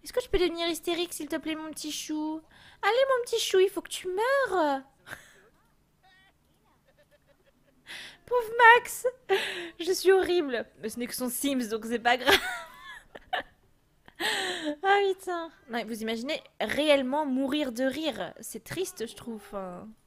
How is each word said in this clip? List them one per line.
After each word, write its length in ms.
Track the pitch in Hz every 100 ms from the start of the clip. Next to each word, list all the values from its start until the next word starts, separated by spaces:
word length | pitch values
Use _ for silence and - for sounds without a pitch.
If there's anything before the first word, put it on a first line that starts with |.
Est-ce 100 | -
que 100 | -
je 60 | 508
peux 100 | 381
devenir 280 | 349 339 339
hystérique, 440 | 330 - 339 349
s'il 160 | - 294
te 80 | 320
plaît, 180 | 311
mon 160 | 311 311
petit 220 | 294 302
chou ? 480 | 294 - 302 311 320 - - - -
Allez, 220 | 403 466 539 508
mon 60 |
petit 140 | 480 453
chou, 200 | - 381
il 100 | 381
faut 140 | -
que 80 | -
tu 180 | - 370
meures. 720 | 370 466 554 494 381 302 269 269 _ -
<laughs> 3250 | - - - _ _ _ _ _ _ 381 381 269 _ _ _ _ _ _ _ _ _ _ _ _ _ _ _ - - - - -
Pauvre 240 | 494 440 466 466 480
Max. 300 | 480 - 508 - - 392 381 359 339 -
Je 140 | 339
suis 200 | 370 349
horrible. 520 | 381 359 349 285 233 220 -
Mais 80 | 220
ce 100 | 233
n'est 80 | 240
que 80 |
son 140 | - 254
Sims, 400 | - 277 262 226
donc 160 | 220
c'est 140 | 226 233
pas 180 | 240 247
grave. 180 | 254
<laughs> 60 | 381 370 349 330 - 1047 988 - - - - - _ _ _ _ _ - _ 427 403 370 359 311 294
Ah, 160 | 381 403 392
putain. 360 | 381 - 349 330 - -
Non, 120 | 233 214
vous 160 | 226
imaginez 400 | 220 226 247 311 - _
réellement 640 | 214 254 302 277 254 285
mourir 480 | 302 254 269 302 269
de 120 | 226
rire. 500 | 262 254 320 233 170 -
C'est 220 | - 220
triste, 440 | - - 370 - 226
je 80 |
trouve. 220 | - - 220
Enfin. 520 | - 202 185 175 208 220